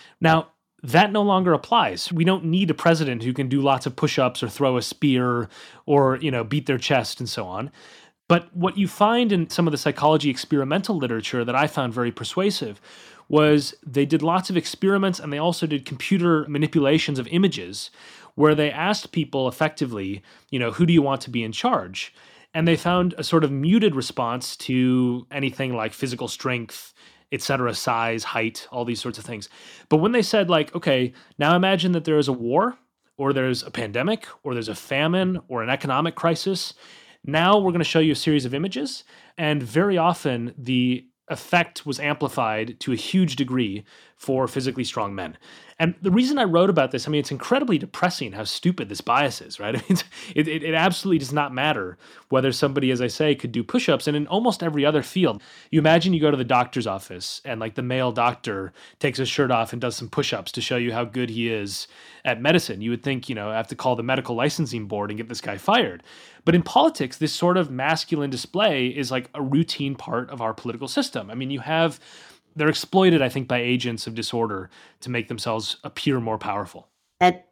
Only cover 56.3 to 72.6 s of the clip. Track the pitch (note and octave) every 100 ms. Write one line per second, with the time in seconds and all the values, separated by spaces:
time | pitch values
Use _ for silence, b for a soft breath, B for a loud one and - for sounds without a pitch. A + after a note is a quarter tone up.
56.3 | C#3 B2 B2 A#2 C3 G#2+ F#2+ - F2+ -
57.3 | - C#3+ A2+ A2+ A#2+ B2 B2+ B2+ A#2 A#2+
58.3 | A#2+ A#2+ G2 F#2 b b b - C3 C3
59.3 | - C3 A#2+ A2+ A#2 B2 - A2+ - C#3
60.3 | G#2 F2+ - - B2 A#2+ A2+ A2+ B2 A#2+
61.3 | A2+ A#2 A2 G2+ F#2+ - B B B C3
62.3 | A2+ C#3 F3 - G2 A2+ A#2 C#3 C3 -
63.3 | A2 G#2 A2 A2+ - C3 A#2 A#2 C3 B2+
64.3 | A#2 D3 - C3 A#2 G2+ G#2 G#2 G#2+ A2+
65.3 | A#2 - F#2+ - A#3+ C3+ F2 B B B
66.3 | B - F3 - B3+ D#4+ - C3 - D3+
67.3 | - F3 F#3 D3+ B2+ C#3+ D#3+ - D#3 C#3+
68.3 | B2+ - F#3 G#3+ C#3 B2+ C#3 B2+ C3 B2+
69.3 | D3 C3+ C#3+ E3 - C#3 C3 - B2 B2+
70.3 | C3+ A2+ A2 A#2+ A2+ C3 C#4+ B3 A#2+ G2+
71.3 | A#2 C3+ C#3 B2+ D#3+ E3 C#3+ b b b
72.3 | b _ D3+